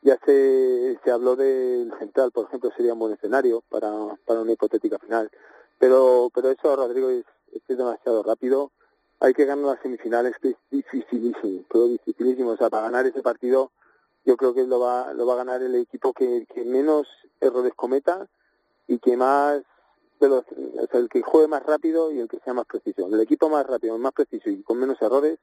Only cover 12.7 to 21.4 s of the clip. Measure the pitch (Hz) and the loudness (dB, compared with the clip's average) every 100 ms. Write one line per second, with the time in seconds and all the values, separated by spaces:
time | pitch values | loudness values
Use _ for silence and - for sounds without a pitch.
12.7 | 113 110 123 131 127 127 117 123 131 131 | 0 -2 -2 -2 -2 -4 -4 0 0 0
13.7 | _ _ _ _ _ - 123 131 123 127 | _ _ _ _ _ 0 2 2 0 0
14.7 | 123 123 123 127 123 120 123 127 127 127 | 0 0 -2 -6 -4 -2 -2 -4 -6 -2
15.7 | 123 120 - 135 - 127 123 113 - 120 | -2 -4 -4 -4 0 -2 -2 -6 -10 -2
16.7 | 127 151 151 143 _ _ _ 135 123 123 | 0 2 2 0 _ _ _ 0 2 -2
17.7 | - 120 135 156 180 196 _ _ _ _ | -2 -2 0 0 -4 -8 _ _ _ _
18.7 | _ - 123 - 123 127 143 143 147 - | _ -4 -2 0 2 2 4 2 -2 -6
19.7 | _ _ _ _ _ 139 131 - 131 - | _ _ _ _ _ 2 2 -2 -12 -10
20.7 | - 117 120 120 - - 160 | -8 -2 -2 0 -2 2 4